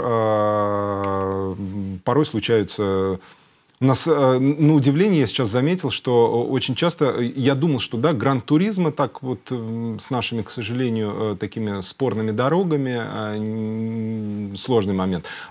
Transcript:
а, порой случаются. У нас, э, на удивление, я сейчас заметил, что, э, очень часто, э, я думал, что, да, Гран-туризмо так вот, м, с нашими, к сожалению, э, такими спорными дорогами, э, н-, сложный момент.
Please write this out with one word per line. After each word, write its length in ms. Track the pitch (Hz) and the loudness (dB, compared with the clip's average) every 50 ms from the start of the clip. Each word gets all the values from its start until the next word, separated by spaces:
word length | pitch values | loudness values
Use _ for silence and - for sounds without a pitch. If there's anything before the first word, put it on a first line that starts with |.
| - 120 117 113 110 110 107 107 104 104 104 | 0 0 2 2 2 2 2 2 2 2 2
а, 1000 | 104 104 104 101 101 101 101 101 98 98 98 98 98 98 95 98 98 98 95 92 95 101 95 95 101 98 95 95 90 - | 2 2 0 0 0 0 -2 -2 -2 -2 -2 0 0 0 -2 -2 -2 -2 -4 -4 -6 -6 -6 -6 -6 -6 -6 -6 -4 -2
порой 220 | 120 123 143 156 | 0 2 2 2
случаются. 920 | - - 107 - - 117 110 101 92 - - 104 98 95 95 95 95 92 90 - - - _ _ _ _ _ _ _ _ - | 0 -2 -4 0 2 2 2 2 0 -2 -2 -2 0 0 0 0 0 -2 -4 -8 -14 -20 _ _ _ _ _ _ _ _ 0
У 40 | 127 | 2
нас, 220 | 135 135 - - | 2 4 4 2
э, 320 | 165 156 143 139 127 127 127 | 2 4 4 4 4 4 4
на 340 | 131 139 147 147 156 147 156 | 4 2 2 4 4 6 6
удивление, 480 | 147 120 139 139 156 190 214 185 156 | 6 6 4 4 4 4 4 4 4
я 60 | 131 | 2
сейчас 200 | 107 - - 127 | 2 0 -2 -2
заметил, 420 | 104 101 127 131 151 185 185 147 131 | 0 0 2 2 2 0 0 -2 -4
что, 560 | - - - 131 123 120 117 110 110 117 120 - | -4 -4 0 2 4 6 6 4 4 2 0 0
э, 20 | |
очень 240 | 131 127 - - 127 | 0 -2 0 -2 -2
часто, 400 | - 165 175 160 - 151 127 - | 0 0 0 0 2 0 0 0
э, 140 | - 123 120 - | 0 -2 -2 -2
я 180 | 135 123 135 139 | 0 2 2 2
думал, 240 | 131 147 170 143 120 | 2 2 0 0 0
что, 180 | - - - | -2 -4 -2
да, 140 | 113 123 160 | 0 2 2
Гран-туризмо 800 | 160 110 - 135 139 123 - - 147 156 190 220 208 185 175 156 | 2 2 2 2 0 0 0 2 2 2 2 2 0 0 0 0
так 300 | 131 - 143 - - - - | 0 0 -2 -2 -4 -6 -8
вот, 160 | 127 123 - - - 131 | -6 -6 -6 -6 -8 -6
м, 440 | 120 113 113 113 117 117 117 110 104 | -6 -6 -6 -6 -6 -4 -6 -6 -6
с 100 | - - | -6 -4
нашими, 320 | 131 123 110 - 120 113 | -4 -4 -2 -2 -4 -4
к 80 | 98 - | -6 -6
сожалению, 640 | - 127 110 101 120 123 131 120 113 113 107 104 101 | -6 -8 -6 -4 -2 -2 -2 0 0 0 -2 -2 -2
э, 200 | 95 110 107 104 95 | -2 -2 -2 -2 -4
такими 400 | 110 101 - 120 110 104 101 98 | -6 -8 -6 -6 -4 -4 -4 -6
спорными 520 | 92 - - - 135 123 107 110 110 110 | -6 -8 -6 -2 -2 -2 -2 -2 -2 -2
дорогами, 680 | 107 107 127 135 160 180 196 175 151 143 135 127 123 117 | 0 0 0 0 2 0 0 0 0 0 0 -2 -2 -4
э, 360 | 113 104 101 107 110 107 104 | -4 -6 -6 -6 -4 -4 -4
н-, 1200 | 107 107 110 110 110 110 110 110 110 113 113 113 113 110 110 113 110 107 104 104 104 104 98 98 | -4 -4 -4 -4 -4 -4 -4 -4 -4 -4 -4 -4 -4 -4 -4 -4 -6 -6 -6 -6 -6 -6 -8 -8
сложный 360 | 98 - - 123 113 98 101 98 | -6 -2 0 2 2 2 2 0
момент. 340 | 95 95 95 92 85 - - - - - - | 0 0 0 -2 -4 -6 -10 -14 -14 -12 -6